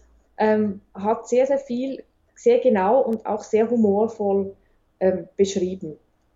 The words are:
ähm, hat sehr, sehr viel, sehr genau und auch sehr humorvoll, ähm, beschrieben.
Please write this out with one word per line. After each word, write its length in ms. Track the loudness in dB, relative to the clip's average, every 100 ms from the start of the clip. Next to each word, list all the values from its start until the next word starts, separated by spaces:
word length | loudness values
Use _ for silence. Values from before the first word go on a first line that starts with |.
| _ _ _ -2
ähm, 420 | 0 2 0 -4 _ -8
hat 320 | -4 -4 -2
sehr, 180 | 0 2
sehr 140 | 0
viel, 440 | -4 -8 -6 -10 -16 _ _ _
sehr 220 | 2 4
genau 420 | 4 2 4 2
und 260 | 2 -2 -4
auch 160 | -8
sehr 260 | -2 0 0
humorvoll, 880 | 2 2 2 0 -2 -2 -2 -2 -10 _ _ _ -2
ähm, 280 | -2 -2 -4 -2
beschrieben. 600 | 0 0 -4 -6 -12 -14 _ _ _